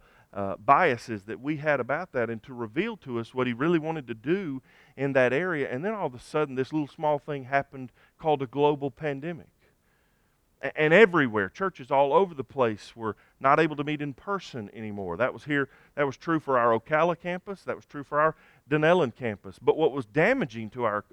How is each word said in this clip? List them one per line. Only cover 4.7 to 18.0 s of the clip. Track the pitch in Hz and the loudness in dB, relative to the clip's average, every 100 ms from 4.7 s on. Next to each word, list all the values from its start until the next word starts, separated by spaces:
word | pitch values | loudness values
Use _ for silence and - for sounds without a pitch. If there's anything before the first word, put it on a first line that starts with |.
| _ _ - | _ _ -4
in | 139 | 0
that | 135 123 | 4 4
area. | 131 180 156 110 | 2 0 -2 -4
And | 127 | -4
then | 196 | -6
all | 214 160 | -4 -6
of | |
a | 123 | -8
sudden, | - 151 147 127 | -6 -2 -2 -2
this | 131 | -4
little | 156 143 | -4 -6
small | - 156 151 | -4 -2 -2
thing | - 143 127 | -4 -10 -2
happened | 139 139 135 127 _ _ _ | -2 -2 -10 -16 _ _ _
called | 160 147 | 0 0
a | 131 | -2
global | 143 147 143 139 | 2 2 2 -4
pandemic. | - 156 139 160 160 - _ _ _ _ _ _ _ _ _ _ _ | -6 -6 -6 -8 -12 -16 _ _ _ _ _ _ _ _ _ _ _
A-, | 139 - | -6 0
and | 156 | 4
everywhere, | 175 220 170 131 107 95 | 8 8 6 2 0 -2
churches | - 190 - 127 | -2 -6 -6 0
all | 139 139 | 2 4
over | 156 196 | 4 2
the | 147 | -4
place | 117 139 117 104 - 117 | -8 0 0 0 -10 -8
were | 110 - _ _ | -8 -8 _ _
not | 135 151 | 4 4
able | 160 143 | 4 0
to | 147 | -6
meet | 151 | -6
in | 147 | -6
person | 127 - 196 - 131 101 | -8 -8 -8 -8 -10 -10
anymore. | 110 107 101 92 85 | -10 -10 -8 -6 -2
That | 123 | -2
was | 104 139 | -4 -4
here, | 143 135 _ _ - | -2 -2 _ _ -4
that | 143 | -4
was | - | -4
true | 170 160 | -2 -2
for | 139 127 | 2 2
our | 120 113 | 4 2
Ocala | - 151 170 165 | 2 2 2 0
campus, | 175 180 - 190 | -6 -8 -10 -10
that | 131 - | -8 -10
was | - | -10
true | 147 | -14